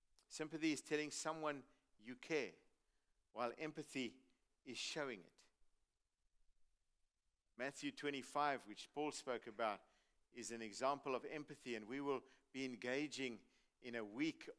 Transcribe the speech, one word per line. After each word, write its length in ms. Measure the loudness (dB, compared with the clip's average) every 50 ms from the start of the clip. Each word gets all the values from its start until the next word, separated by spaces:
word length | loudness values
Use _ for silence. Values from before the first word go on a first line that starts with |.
| _ _ -20 -20 _ _
Sympathy 440 | -6 -4 -4 -4 -2 2 4 4 4
is 80 | 4
telling 300 | 2 2 2 2 2 0
someone 500 | -2 -2 0 0 0 2 2 2 2 0 -4 -12 -20 _ _ _ _ -14 -12
you 120 | -12 -10
care, 360 | -10 0 2 4 4 4 2 -4 -10 -20 _ _ _ _ _ _ _ _ _ _ _ _ _ 0
while 180 | 2 2 2 2 -2
empathy 540 | -4 -4 -4 -6 -8 -2 0 2 2 0 -2 -8 -18 _ _ _ _ _ _ _ _
is 120 | -6 -4
showing 420 | -2 -2 0 0 0 0 0 -2 -4
it. 140 | -8 -14 _ -20 -20 -20 _ _ -20 -20 _ _ _ _ _ _ _ _ _ _ _ _ _ _ -20 -20 _ _ -20 _ _ _ _ _ _ _ _ _ _ _ _ _ _ _ _ _ _
Matthew 340 | -2 -2 -2 -2 -2 -2 -2
twenty-five, 680 | -2 0 0 0 2 0 -2 0 2 4 4 4 4 2 -2
which 220 | -8 -10 -10 -12 -6 _
Paul 180 | 0 0 0
spoke 360 | 0 -2 -2 0 -2 0 -2
about, 320 | -6 0 2 2 2 2 0 -6 _ _ _ _ _ _ _ _ _ -10
is 180 | -8 -6 -4
an 100 | -4 -4
example 540 | -4 -4 -2 2 4 4 4 4 2 0 0
of 100 | 0 0 -4 -6
empathy, 420 | -6 -6 -8 -12 -10 -4 -4 -4
and 120 | -4 -2
we 140 | -4 -4 0
will 200 | 2 2 2 0 -2 -8 -18 -20 _ _ -4
be 120 | -4 -2
engaging 760 | -2 -4 -2 0 0 2 2 2 0 0 -2 -2 -2 -2 -6 -10 -20 _ _ _ _ _ _
in 140 | -8 -4 -2
a 80 | -2 -2
week 460 | -2 0 2 2 2 0 -2 -8 -12 -6